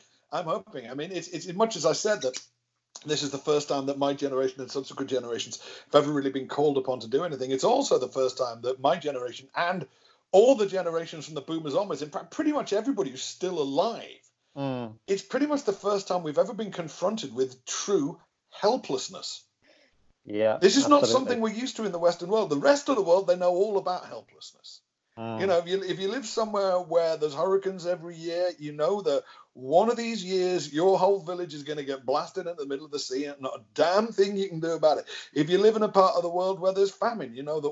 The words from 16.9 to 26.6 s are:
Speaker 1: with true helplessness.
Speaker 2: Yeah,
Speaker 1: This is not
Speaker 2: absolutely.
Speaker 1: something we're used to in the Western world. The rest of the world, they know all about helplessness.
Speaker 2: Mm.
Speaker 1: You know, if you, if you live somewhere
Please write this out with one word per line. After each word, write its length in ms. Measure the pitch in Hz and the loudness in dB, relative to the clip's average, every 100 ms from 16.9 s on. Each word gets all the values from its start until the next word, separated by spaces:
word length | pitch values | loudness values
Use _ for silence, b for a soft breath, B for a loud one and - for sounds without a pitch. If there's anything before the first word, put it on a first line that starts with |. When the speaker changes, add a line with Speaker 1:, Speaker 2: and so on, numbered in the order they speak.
| - 180 220 139 117 | -4 -4 -2 -6 -4
Speaker 1:
with 280 | 131 - - | -4 -4 -10
true 540 | - - 196 143 - _ _ _ | -8 0 0 0 -6 _ _ _
helplessness. 920 | - 202 262 - 139 - 92 - - _ _ _ _ _ _ _ _ - | -2 0 0 -2 -6 -6 -10 -12 -12 _ _ _ _ _ _ _ _ -8
Speaker 2:
Yeah, 320 | 104 110 110 | 2 2 6
Speaker 1:
This 160 | 190 277 | 6 6
is 100 | 277 | 6
not 160 | 285 | 6
Speaker 2:
absolutely. 80 | 247 | 6
Speaker 1:
something 280 | 247 262 233 | 4 2 0
we're 200 | 220 208 | -2 -2
used 140 | 254 - | -6 -6
to 100 | 214 | -6
in 60 | |
the 80 | 175 | 0
Western 300 | 170 175 175 | 0 0 0
world. 200 | 220 180 | 0 2
The 80 | 143 | 2
rest 300 | 196 285 - | 4 4 2
of 60 | 247 | 0
the 60 | |
world, 240 | 170 180 190 | 4 4 4
they 80 | 180 | 2
know 160 | 180 | 2
all 240 | 180 208 196 | 2 2 0
about 280 | 180 180 147 | -2 -6 -8
helplessness. 720 | 120 - - - _ - - _ _ _ - | -14 -16 -20 -20 _ -20 -20 _ _ _ -10
Speaker 2:
Mm. 240 | 113 113 | -8 -2
Speaker 1:
You 60 | 196 | 2
know, 100 | 175 | 2
if 80 | 170 | 2
you, 160 | 190 | -4
if 160 | 185 170 | -2 -4
you 80 | 196 | -2
live 180 | 247 220 | -4 -6
somewhere 540 | - 220 208 | -4 -2 0